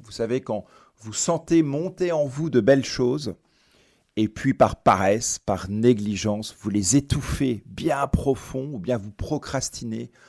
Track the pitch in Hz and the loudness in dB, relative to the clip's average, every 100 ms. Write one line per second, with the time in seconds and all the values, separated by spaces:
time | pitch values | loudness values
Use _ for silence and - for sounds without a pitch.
0 | - - 107 131 - 107 - - _ _ | -16 -6 -4 -4 -4 -8 -8 -20 _ _
1 | 110 104 - 165 - 165 151 143 180 185 | -12 -6 -2 -2 2 2 2 -2 -6 -4
2 | 180 160 143 135 160 123 107 139 123 - | -2 0 -2 -2 2 4 6 6 4 0
3 | 123 147 147 85 _ _ _ _ _ _ | 0 0 -6 -12 _ _ _ _ _ _
4 | _ - 107 - 135 - 104 - - 95 | _ -2 -2 0 -2 4 2 4 2 4
5 | 98 110 - - - 95 92 104 117 113 | 4 2 0 -6 -4 -4 -2 2 4 4
6 | 104 98 107 104 107 - 107 101 95 143 | 2 -2 -2 -2 -6 -8 -2 0 2 2
7 | 139 151 - - 135 110 - 95 165 139 | 2 -4 -2 -2 -2 -2 -8 -6 -2 0
8 | 139 - 139 131 - 131 139 131 87 120 | 0 0 0 -2 -4 -8 -8 -8 -4 -4
9 | 101 - - 151 - 135 - - 120 110 | -4 -10 -6 -6 -4 -6 -6 -8 -8 -8
10 | 120 _ | -10 _